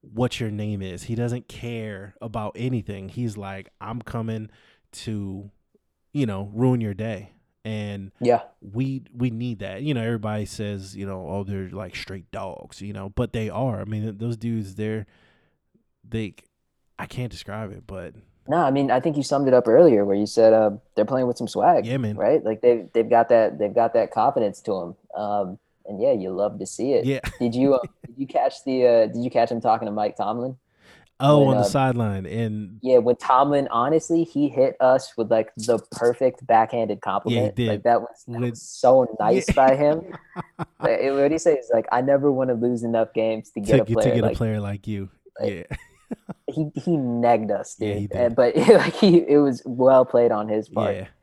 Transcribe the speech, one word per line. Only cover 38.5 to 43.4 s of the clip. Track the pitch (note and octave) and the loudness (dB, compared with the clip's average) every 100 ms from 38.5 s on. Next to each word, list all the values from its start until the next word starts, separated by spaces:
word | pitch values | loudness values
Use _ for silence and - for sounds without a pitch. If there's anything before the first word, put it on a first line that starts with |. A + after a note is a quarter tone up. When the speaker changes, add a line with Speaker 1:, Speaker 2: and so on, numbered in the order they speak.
| A#2 | -6
Speaker 2:
so | - - B2+ C3 B2 A2 | -16 0 6 6 4 0
nice | G#2+ B2+ - | 0 0 2
Speaker 1:
Yeah. | |
Speaker 2:
by | - C3 C3+ | 4 4 4
him. | D3 D#3+ F3 | 2 0 -6
Speaker 1:
<laughs> | - _ - - - E3 _ | -18 _ -18 -18 -14 -14 _
Speaker 2:
Like, | - A2+ | 0 0
what | C3+ C#3 | 0 2
did | C#3+ | 2
he | D#3+ | 2
say? | F3 D3 | 2 0
He's | - | 2
like, | A#2 A2 | 0 2
"I | A#2+ | 0
never | C3 C#3 C#3+ | 2 2 2
wanna | C3 C3 A#2+ | 2 0 0
lose | A#2+ A#2+ | 0 -2
enough | A#2 A2+ A2 | -2 0 0
games | - A2+ A2 | 0 -2 -2